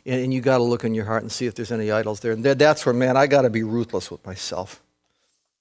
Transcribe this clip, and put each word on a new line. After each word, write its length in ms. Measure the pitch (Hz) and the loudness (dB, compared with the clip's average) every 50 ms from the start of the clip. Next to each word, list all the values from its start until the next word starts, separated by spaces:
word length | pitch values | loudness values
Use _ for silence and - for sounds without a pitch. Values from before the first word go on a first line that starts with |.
| - | -8
And, 160 | 135 127 127 127 | -4 -4 -2 -2
and 60 | 131 | -2
you 80 | 131 131 | -2 -2
gotta 240 | 123 135 131 123 120 | 0 2 2 2 2
look 200 | 120 120 117 - | 2 0 0 -2
in 100 | 113 113 | -2 -4
your 120 | 110 104 | -4 -2
heart 180 | 104 113 113 101 | -2 -2 -4 -4
and 80 | 113 | -4
see 160 | - - 127 120 | -6 -6 -6 -6
if 80 | 101 | -6
there's 160 | - 117 104 | -6 -8 -6
any 200 | 120 110 110 107 | -6 -4 -2 0
idols 280 | 107 107 110 107 107 101 | 0 0 0 -2 -4 -6
there. 120 | - 117 | -4 -4
And 120 | 113 110 117 | -4 0 2
th-, 160 | 139 139 127 | 2 4 6
that's 260 | 147 151 151 151 - | 6 4 4 4 2
where, 80 | 139 120 | 0 2
man, 240 | 123 127 131 127 135 | 2 2 2 4 4
I 80 | 143 | 4
gotta 240 | 143 143 143 131 120 | 4 6 4 4 4
be 140 | 107 113 110 | 2 0 -2
ruthless 480 | 107 113 120 113 - - 95 - - | -2 -2 -4 -4 -4 -4 -6 -6 -8
with 120 | - - - | -12 -14 -14
myself. 600 | 95 92 95 - - - 90 92 - - - _ _ _ _ _ _ _ _ _ _ _ _ _ _ _ _ | -14 -12 -10 -10 -8 -8 -8 -8 -10 -14 -20 _ _ _ _ _ _ _ _ _ _ _ _ _ _ _ _